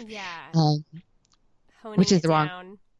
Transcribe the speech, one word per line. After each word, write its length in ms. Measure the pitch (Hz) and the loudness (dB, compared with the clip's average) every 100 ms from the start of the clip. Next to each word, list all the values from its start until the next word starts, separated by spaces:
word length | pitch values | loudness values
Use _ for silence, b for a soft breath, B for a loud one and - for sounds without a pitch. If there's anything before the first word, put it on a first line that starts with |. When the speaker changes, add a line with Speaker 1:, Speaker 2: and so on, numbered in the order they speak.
| 226 | -8
Speaker 1:
Yeah. 440 | 214 190 165 143 | -12 -12 -12 -4
Speaker 2:
Um, 320 | 165 151 151 156 160 - _ _ _ _ _ _ _ | 2 2 2 -4 -18 -20 _ _ _ _ _ _ _
Speaker 1:
Honing 160 | 226 214 | -2 2
Speaker 2:
which 140 | - | 4
is 80 | 185 | 2
Speaker 1:
it 20 | |
Speaker 2:
the 60 | 160 | 2
wrong 180 | 156 151 | 2 2
Speaker 1:
down. 300 | 180 185 202 _ _ | -4 -16 -20 _ _